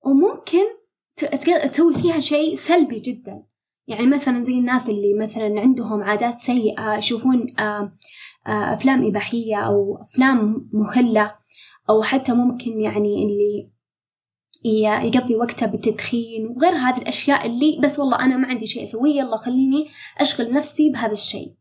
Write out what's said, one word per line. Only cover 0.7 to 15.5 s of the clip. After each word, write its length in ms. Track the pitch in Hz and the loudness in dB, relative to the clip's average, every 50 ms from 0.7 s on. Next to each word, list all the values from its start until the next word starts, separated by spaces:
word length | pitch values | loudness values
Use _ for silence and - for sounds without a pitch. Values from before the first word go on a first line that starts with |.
| 466 - _ _ _ _ _ _ _ | -2 -8 _ _ _ _ _ _ _
ت-، 80 | - 311 | -6 -6
تق-، 420 | - - 269 - 320 349 320 - | -4 -4 -2 0 2 2 2 0
تسوي 280 | 285 - - 330 339 285 | 0 2 4 4 4 4
فيها 260 | - - 349 330 320 | 2 0 0 0 2
شيء 340 | - - 294 294 302 320 339 | 0 0 0 0 0 0 -2
سلبي 460 | 262 - - 330 359 302 - 233 220 | -4 0 2 4 4 4 2 -2 -8
جدًا. 420 | - 254 - - - - - - - _ _ _ _ _ _ _ _ | -8 -8 -10 -10 -12 -18 -18 -18 -20 _ _ _ _ _ _ _ _
يعني 200 | - 233 202 240 | -12 -6 0 2
مثلًا 360 | 254 285 285 285 277 247 247 240 | 4 4 4 2 0 0 0 0
زي 100 | 254 254 | -2 0
الناس 360 | 247 247 240 254 254 247 - | 0 0 2 0 0 0 -2
اللي 260 | 208 202 202 202 202 | -2 0 2 0 2
مثلًا 460 | 208 220 214 - 226 220 214 208 208 | 0 -2 -4 -4 -4 -2 -2 -2 2
عندهم 420 | 202 262 262 240 226 202 220 208 202 | 4 2 2 2 0 -4 -4 -4 -2
عادات 360 | 196 214 208 233 240 233 - | -2 -2 0 0 -2 -2 -2
سيئة، 580 | - - 247 254 220 214 - - 214 220 214 | -2 0 0 0 0 0 -2 -2 -4 -4 -2
يشوفون، 500 | 214 214 - 240 220 226 254 254 247 220 - - - | -2 -2 -2 -4 0 0 2 2 2 0 -2 -4 -4
آه، 340 | 214 214 208 208 202 202 - _ - - - - - - - _ _ | -4 -4 -4 -4 -8 -8 -10 _ -20 -20 -20 -20 -20 -20 -20 _ _
آه، 260 | - 214 214 208 - - | -4 -4 -2 -2 -2 -4
أفلام 320 | - - 269 269 262 - | 0 2 2 2 4 2
إباحية 500 | 214 190 202 202 - - 233 226 220 214 | 0 -2 -2 -4 -4 -4 -6 -4 -4 -4
أو 460 | 202 220 - 202 202 202 196 - - - | -2 0 0 0 0 0 0 -4 -8 -12
أفلام 680 | _ - - 254 269 269 240 214 208 220 - - - - | _ 0 2 2 4 4 4 2 0 0 -2 -6 -4 -2
مخلة، 600 | 214 214 - - 247 247 233 214 214 208 208 - _ _ _ _ - - - - _ _ - | -2 -2 0 2 2 2 4 4 2 0 0 -4 _ _ _ _ -20 -20 -20 -20 _ _ 2
أو 120 | 214 220 220 | 2 2 4
حتى 300 | - - 269 262 - 240 | 2 0 0 0 2 2
ممكن 480 | 240 247 247 233 - - 233 220 214 | 2 2 2 0 -2 -6 -6 -4 -2
يعني 420 | 214 208 208 208 208 208 208 190 196 | -4 -2 0 0 0 0 0 0 0
اللي 480 | 208 202 202 208 208 208 208 - _ _ _ _ _ _ _ _ _ _ _ _ _ _ _ _ _ - _ _ | 0 2 2 0 0 0 -4 -8 _ _ _ _ _ _ _ _ _ _ _ _ _ _ _ _ _ -20 _ _
ي-، 420 | 233 214 220 214 214 208 233 254 | 0 2 2 2 2 0 0 0
يقضي 300 | 233 226 247 247 - 233 | 2 2 2 2 2 0
وقته 300 | 220 240 233 | 0 0 -2